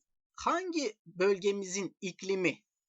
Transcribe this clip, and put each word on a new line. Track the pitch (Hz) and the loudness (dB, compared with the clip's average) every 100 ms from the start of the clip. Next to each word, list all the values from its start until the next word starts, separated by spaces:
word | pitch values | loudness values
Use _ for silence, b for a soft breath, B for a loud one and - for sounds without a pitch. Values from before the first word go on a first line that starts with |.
| _ _ _ - | _ _ _ -4
hangi | - 330 370 330 262 - - | 0 0 0 -2 -2 -4 -16
bölgemizin | 175 190 196 202 202 190 190 185 - | 2 2 4 2 0 -2 -4 -6 -6
iklimi, | 190 - 190 196 175 - _ _ | -10 -8 -2 0 0 -2 _ _